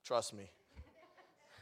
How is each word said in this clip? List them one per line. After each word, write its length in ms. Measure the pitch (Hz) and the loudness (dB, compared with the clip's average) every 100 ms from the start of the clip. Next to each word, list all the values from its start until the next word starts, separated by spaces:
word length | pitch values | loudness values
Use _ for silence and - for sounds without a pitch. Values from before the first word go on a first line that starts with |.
Trust 300 | - 123 - | 6 4 4
me. 160 | 104 95 - - - - - - - - - - - | -6 -10 -16 -18 -16 -16 -18 -20 -20 -20 -20 -20 -20